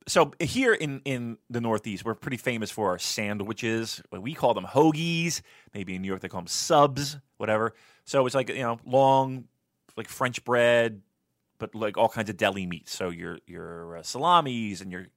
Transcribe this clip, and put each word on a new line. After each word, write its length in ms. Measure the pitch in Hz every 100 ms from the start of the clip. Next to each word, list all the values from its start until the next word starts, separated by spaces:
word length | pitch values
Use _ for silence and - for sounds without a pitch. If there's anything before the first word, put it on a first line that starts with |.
| -
so 260 | 185 147 -
here 320 | 170 233 262
in, 280 | 214 151 135 139
in 320 | 131 120 113 _
the 120 | 120
Northeast, 440 | 117 107 - 95 104
we're 80 |
pretty 240 | 107 - 127
famous 320 | - 120 104
for 200 | - 104
our 80 | 90
sandwiches. 1040 | - - 104 104 101 113 117 113 113 - -
We 240 | 95 107 160
call 180 | 127
them 120 | 107 92
hoagies. 760 | 131 160 151 165 170 170 151 - _ _
Maybe 220 | 104 92 92
in 80 |
New 40 | 95
York 140 | 95
they 60 | 92
call 120 | 92
them 60 | 87
subs, 720 | - - 160 143 131 143 147 _ _
whatever. 360 | 107 107 113 - _ _ -
So 200 | 139 127
it's 80 | 135
like, 140 | 127
you 120 | -
know, 180 | 120 117 -
long, 600 | 127 135 135 131 131 120 _ _ _ _ -
like, 100 | 113
French 360 | - 127 120
bread, 580 | - 123 120 120 117 104 _ _ _ _ _ _
but, 160 | 110 110
like, 220 | 107 98
all 120 | 113
kinds 200 | - 107
of 80 | 95
deli 280 | 104 98 92
meats. 300 | 82 - -
So 140 | 92
your, 300 | 85 85 87 _
your, 520 | 87 82 85 85 85
uh, 60 |
salamis 800 | - 123 160 175 147 120 107 92
and 100 | 95
your 160 | 90 90